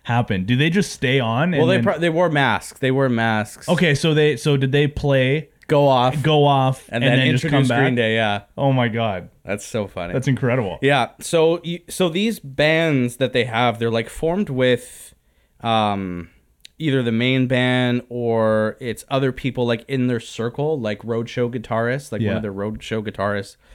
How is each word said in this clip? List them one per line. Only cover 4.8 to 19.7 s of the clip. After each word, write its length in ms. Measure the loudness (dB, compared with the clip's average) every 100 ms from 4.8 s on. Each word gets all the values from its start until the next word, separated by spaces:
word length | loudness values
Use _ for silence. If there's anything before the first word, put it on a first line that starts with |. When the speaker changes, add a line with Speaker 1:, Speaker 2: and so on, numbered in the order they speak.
| 0
Speaker 1:
play, 600 | 0 0 2 2 0 -4 _ 0
Speaker 2:
Go 200 | 2 4
off. 340 | 4 2 2
Speaker 1:
go 220 | 2 4 4
off, 420 | 4 2 -2 -6
Speaker 2:
And 120 | -2
Speaker 1:
and 80 | 2
Speaker 2:
then 60 | 4 2
Speaker 1:
then 40 |
just 100 | 2
come 60 | 0 2
Speaker 2:
introduce 60 | 2
Speaker 1:
back? 120 | 2
Speaker 2:
Green 120 | 2 2
Day, 180 | 2
yeah. 280 | 2 0 -2 -6 -4
Speaker 1:
Oh 160 | 0
my 140 | 2 0
God. 420 | 0 -2 -4 -8 -14
Speaker 2:
That's 220 | -8 -6 -6
so 220 | -6 -6
funny. 240 | -6 -6
Speaker 1:
That's 160 | -4 0
incredible. 500 | 0 0 0 -2 -2
Speaker 2:
Yeah. 280 | 0 2 0 -6
So 400 | -2 2 2 0
you, 160 | -4 -10 -10
so 200 | -2 -2
these 300 | 0 -2 -4
bands 760 | -8 0 2 2 2 2 0 -2
that 160 | -2
they 120 | 0
have, 360 | 0 0 0 0
they're, 100 | -2
like, 180 | -2 -4
formed 400 | -6 -4 -2 -2
with, 640 | 0 2 2 -2 -20 -20 _ _ _ _ _
um, 720 | -2 0 0 -2 -4 -8 -12 _ _ _ -20 -6
either 220 | -2 0
the 80 | 0
main 360 | 0 2 2 2
band 540 | 2 2 2 0 -2 -4
or 680 | -6 -2 0 2 2 0 -4
it's 240 | -8 -8 -4
other 220 | -2 -2
people, 340 | -2 -6 -2
like, 180 | -2